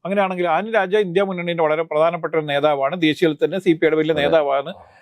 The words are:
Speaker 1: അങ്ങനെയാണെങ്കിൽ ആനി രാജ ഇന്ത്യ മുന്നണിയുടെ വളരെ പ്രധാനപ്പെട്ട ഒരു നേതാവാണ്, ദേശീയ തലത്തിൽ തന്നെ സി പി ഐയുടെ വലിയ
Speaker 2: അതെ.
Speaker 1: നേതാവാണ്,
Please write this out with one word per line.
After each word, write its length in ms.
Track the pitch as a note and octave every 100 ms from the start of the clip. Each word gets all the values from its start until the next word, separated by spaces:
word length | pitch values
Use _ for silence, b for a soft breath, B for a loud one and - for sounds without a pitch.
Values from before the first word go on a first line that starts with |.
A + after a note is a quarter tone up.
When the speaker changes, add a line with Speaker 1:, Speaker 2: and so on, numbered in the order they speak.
Speaker 1:
അങ്ങനെയാണെങ്കിൽ 440 | F3 G3+ F#3+ F3+ F3
ആനി 220 | D#3+ G#3+
രാജ 240 | A3 F#3+ G#3
ഇന്ത്യ 260 | F#3+ F3
മുന്നണിയുടെ 400 | G3 F3+ F3 E3+
വളരെ 200 | D#3 D#3
പ്രധാനപ്പെട്ട 500 | E3 D3+ E3 E3+ D#3
ഒരു 120 | D#3+ D3+
നേതാവാണ്, 480 | C#3+ D3+ C#3+ C3+ F3+
ദേശീയ 260 | D#3 D3 E3
തലത്തിൽ 180 | D3 D3+
തന്നെ 120 | F#3
സി 140 | F#3
പി 120 | D#3+ D#3+
ഐയുടെ 100 | D#3
വലിയ 180 | D#3
Speaker 2:
അതെ. 80 | D3+
Speaker 1:
നേതാവാണ്, 480 | C#3+ D#3+ C#3+ C#3 D3 G3 b b